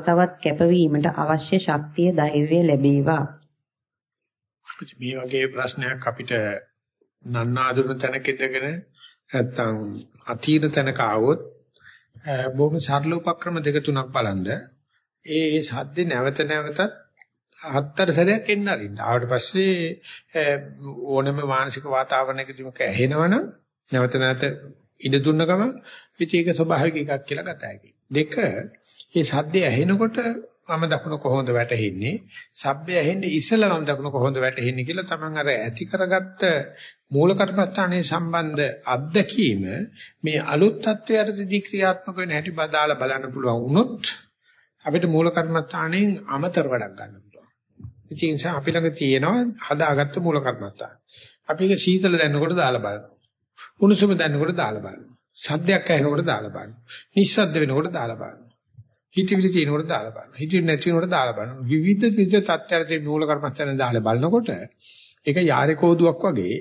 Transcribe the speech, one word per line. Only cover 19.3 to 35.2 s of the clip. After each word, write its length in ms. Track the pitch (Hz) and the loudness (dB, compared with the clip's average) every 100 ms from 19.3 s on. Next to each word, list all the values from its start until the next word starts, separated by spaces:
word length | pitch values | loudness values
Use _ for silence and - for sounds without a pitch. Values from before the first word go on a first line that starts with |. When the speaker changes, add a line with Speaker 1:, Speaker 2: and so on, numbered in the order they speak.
| 123 - 190 190 180 165 - - - _ | -2 -2 0 0 0 -2 -8 -14 -20 _
Speaker 2:
අ, 120 | 165 147 139 139 - - 117 131 | -2 0 -2 -6 -18 -16 -12 -2
ඕනම 300 | 135 139 147 | 0 0 -2
මානසික 400 | 143 131 135 135 147 | -2 -2 -2 -6 -2
වාතාවරණයකදීම 840 | 131 135 135 131 131 135 135 131 - | -2 0 0 0 -4 -8 -10 -14 -4
ඇහෙනවනම් 680 | 117 104 131 151 170 240 392 - _ _ - | -4 0 0 2 2 2 0 -10 _ _ -4
නැවත 260 | 131 123 131 | 0 2 2
නැවත 260 | 131 131 139 - - - _ _ | 0 0 -2 -6 -16 -20 _ _
ඉඳ 160 | - 139 | 0 2
දුන්න 240 | 147 156 | 2 2
ගමන් 300 | 165 185 240 - - - - | 2 2 0 -4 -16 -20 -20
ඉතින් 240 | - 165 175 | -6 0 0
ඒක 120 | 170 | 0
ස්වභාවික 440 | 160 160 160 160 156 | 0 2 2 0 0
එකක් 260 | 143 139 | -4 -6
කියලා 200 | - 139 | -6 -8
ගත 180 | - 160 | -8 -10
හැකියි. 320 | - - _ _ - | -12 -14 _ _ -4
දෙක, 240 | 139 156 - 185 95 - - - - - | -2 0 0 -2 -2 -10 -16 -20 -20 -4
මේ 180 | 170 | -2
සද්දේ 400 | 151 143 156 185 | 0 0 0 0
ඇහෙනකොට 540 | 151 117 175 202 220 254 233 233 - - | 2 2 2 2 2 0 -4 -6 -10 -20
වම 220 | - 160 | -6 -2
දකුණ 340 | 165 160 165 147 | 0 -2 -2 -4
කොහොමද 300 | 127 135 123 | 0 0 2
වැටෙන්නේ? 760 | 120 117 117 104 92 117 214 190 - - | 0 0 0 -2 -2 -4 -6 -10 -20 -20
ශබ්දය 420 | - 139 147 165 | -8 -4 -4 -2
ඇහෙන්නේ 360 | 180 151 196 185 | 0 0 0 -2
ඉස්සෙල්ලා 400 | 156 - 220 202 | -2 2 2 2
වම 140 | 165 | 0
දකුණ 260 | 151 135 143 | -2 -2 -2
කොහොමද 260 | 139 135 131 | 0 0 2
වැටෙන්නේ 480 | 127 127 120 127 | -2 0 -4 -4
කියලා 200 | 123 180 | -6 -6
තමන් 320 | 185 160 | -6 -6